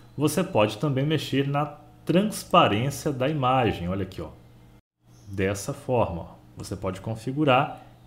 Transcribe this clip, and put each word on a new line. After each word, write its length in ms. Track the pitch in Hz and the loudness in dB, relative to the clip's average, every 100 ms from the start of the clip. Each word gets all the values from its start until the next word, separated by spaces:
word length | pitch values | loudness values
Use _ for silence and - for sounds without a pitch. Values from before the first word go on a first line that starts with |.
| - - | -18 -2
você 260 | 151 190 | 0 0
pode 340 | 180 113 107 - | 0 2 2 2
também 280 | 151 131 147 | -2 0 0
mexer 420 | 160 - 135 139 | 0 0 0 0
na 300 | 143 151 - - - | -2 -4 -6 -20 -14
transparência 1120 | - 170 208 - - 175 127 101 139 - 160 | 0 2 2 -4 2 6 6 4 0 -2 -4
da 160 | 131 131 | -2 -2
imagem, 580 | 156 127 131 113 87 87 | 0 2 4 2 0 -4
olha 160 | 98 | -4
aqui, 180 | 95 - | -4 -8
ó. 60 | 78 - - - - - _ _ _ - 101 | -12 -14 -20 -20 -20 -20 _ _ _ -20 -12
Dessa 480 | 98 95 101 - | -2 -2 -2 -6
forma, 480 | 135 - 123 98 85 | -8 -2 0 0 -2
ó, 40 | 82 - - - | -10 -18 -20 -16
você 180 | 85 92 | -10 -6
pode 240 | 95 92 | -6 -6
configurar 840 | - 110 - 135 147 127 147 - - - | -8 -8 -6 0 4 4 2 -6 -18 -18